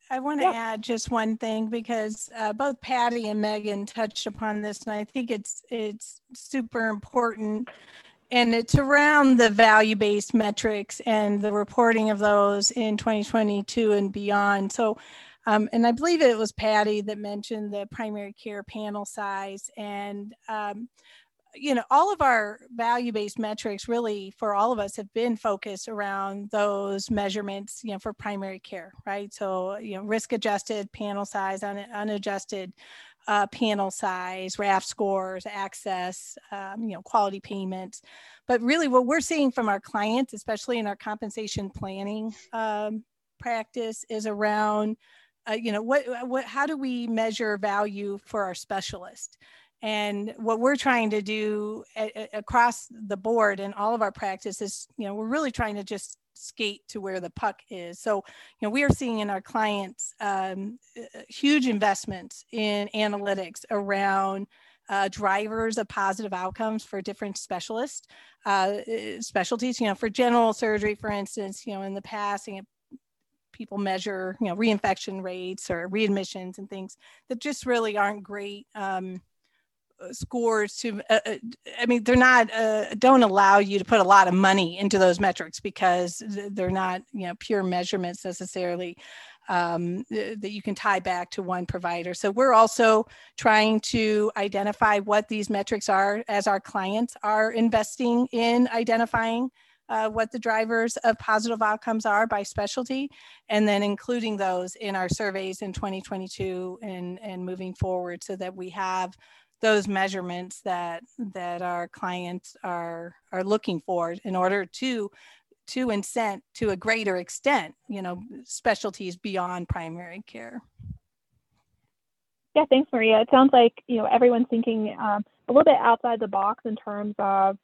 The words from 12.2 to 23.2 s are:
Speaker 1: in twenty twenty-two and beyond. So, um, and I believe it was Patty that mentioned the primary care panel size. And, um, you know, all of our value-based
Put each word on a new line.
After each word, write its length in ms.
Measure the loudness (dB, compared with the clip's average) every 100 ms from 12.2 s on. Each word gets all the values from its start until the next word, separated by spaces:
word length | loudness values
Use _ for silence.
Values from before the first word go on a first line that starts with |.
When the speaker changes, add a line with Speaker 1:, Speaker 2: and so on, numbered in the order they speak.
| 4 6 6 4 0
Speaker 1:
in 260 | 0 0 0
twenty 260 | 0 0
twenty-two 680 | 0 0 2 0 -2 0 2
and 180 | 4 2
beyond. 600 | -2 0 2 4 2 0
So, 260 | 0 0 0 -8 -20 -20 _ 2
um, 240 | 2 2
and 160 | 2 2
I 60 |
believe 280 | 4 2 6
it 160 | 6 4
was 140 | -2
Patty 480 | -2 2 2 2 0
that 160 | -4 -8
mentioned 560 | -8 -8 -8 -8 -6
the 140 | -8 -10
primary 440 | -8 -8 -8 -10
care 300 | -14 -12 -12
panel 420 | -12 -10 -8 -8 -10
size. 680 | -8 -8 -8 -10 -12 -16 -14
And, 580 | -10 -10 -10 -10 -12 -16 -10
um, 400 | -8 -6 -8 -14 _ _ -20 _ _ _ -10
you 180 | -2
know, 100 | -2 4
all 220 | 4 4
of 100 | 4
our 380 | 4 4 0 -8 -16 -4
value-based 640 | 0 0 0 -4